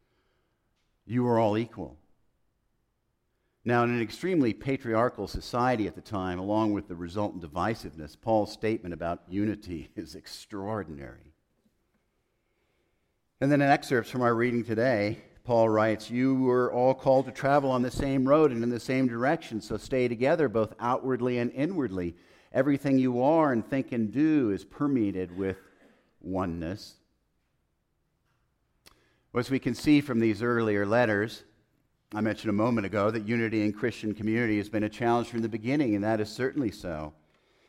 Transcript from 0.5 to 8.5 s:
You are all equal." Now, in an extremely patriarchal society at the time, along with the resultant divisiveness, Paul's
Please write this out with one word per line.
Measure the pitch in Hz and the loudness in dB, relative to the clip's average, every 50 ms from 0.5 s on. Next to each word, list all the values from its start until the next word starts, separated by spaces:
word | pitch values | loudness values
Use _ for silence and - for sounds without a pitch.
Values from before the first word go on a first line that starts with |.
| _ _ _ _ _ _ _ _ _ _ _ | _ _ _ _ _ _ _ _ _ _ _
You | 98 110 123 123 | -4 -2 0 2
are | 123 117 113 | 2 4 4
all | 113 104 104 | 4 2 2
equal." | 110 117 110 - 104 87 67 65 - _ _ _ _ _ _ _ _ _ _ _ _ _ _ _ _ _ _ _ _ _ _ _ _ _ _ _ _ _ _ _ _ - | 0 -2 -4 -8 -12 -12 -12 -14 -18 _ _ _ _ _ _ _ _ _ _ _ _ _ _ _ _ _ _ _ _ _ _ _ _ _ _ _ _ _ _ _ _ -2
Now, | 110 120 120 120 | 0 2 2 2
in | 120 | 2
an | 120 120 | 0 0
extremely | 113 107 - - - 185 190 160 131 113 101 | -2 -4 -6 -6 -4 0 2 2 2 2 0
patriarchal | - - 135 135 127 - 117 110 110 120 123 - - 98 90 | -2 -4 -4 -4 -4 -2 -2 0 2 2 0 -2 -4 -8 -6
society | - - 85 - - 123 120 127 123 113 101 | -8 -8 -8 -4 -2 0 0 2 2 0 -2
at | 85 - | -4 -6
the | - | -10
time, | - - 101 98 92 92 90 92 | -12 -8 -6 -6 -4 -4 -6 -4
along | 95 101 107 110 110 107 104 | -4 -2 0 0 0 0 0
with | 98 101 - | -2 -4 -8
the | 90 | -10
resultant | 82 90 85 87 104 104 - - 92 | -10 -10 -8 -4 -4 -4 -4 -6 -8
divisiveness, | 82 78 73 87 90 110 120 - - 90 82 80 76 73 - - | -12 -8 -4 -2 -2 -2 -4 -6 -8 -14 -14 -14 -16 -16 -18 -8
Paul's | - 117 113 107 104 98 | -2 0 2 2 2 0